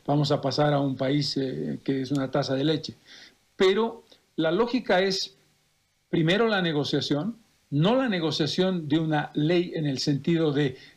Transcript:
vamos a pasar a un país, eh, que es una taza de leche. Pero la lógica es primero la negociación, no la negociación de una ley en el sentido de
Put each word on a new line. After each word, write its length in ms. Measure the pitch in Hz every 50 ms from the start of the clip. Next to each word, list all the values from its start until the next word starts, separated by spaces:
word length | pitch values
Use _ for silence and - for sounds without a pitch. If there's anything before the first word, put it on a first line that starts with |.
| _
vamos 260 | - 143 147 147 147
a 80 | 147 131
pasar 340 | - 135 123 151 147 147 147
a 60 | 143
un 160 | 143 139 131
país, 400 | 117 135 131 143 147 143 - - 143
eh, 420 | 135 131 143 151 156 151 139 131 -
que 180 | - 135 135
es 100 | 131 123
una 180 | 147 139 135 131
taza 260 | - 147 135 131 135
de 80 | 135 139
leche. 320 | 156 156 147 - - 113 - _ - - - - - _ _ _ _ _
Pero 480 | - 196 190 202 220 226 233 233 - - _ - _ _ _ _
la 160 | - 160 160
lógica 500 | 170 196 247 240 - 247 196 - 202 180
es 340 | 190 196 185 - - - - _ _ _ _ _ _ _ _ _ _ _ _ _ _ _
primero 380 | - 165 156 160 185 214 233 226
la 140 | 208 190
negociación, 760 | 180 165 151 151 139 - - 143 123 - 143 143 160 214 233 - _ _ _ _ _ _
no 240 | 143 143 160 202 240
la 140 | 262 269 240
negociación 800 | 190 175 160 156 143 - 160 135 - - 185 190 185 175 156 143
de 120 | 147 165
una 320 | 160 156 156 147 147 - -
ley 400 | 147 151 156 180 175 180 170 -
en 100 | 170 156
el 140 | 143 131 127
sentido 520 | - 156 143 135 - 175 170 160 165 151
de 240 | 135 143 147 131 127 - - - -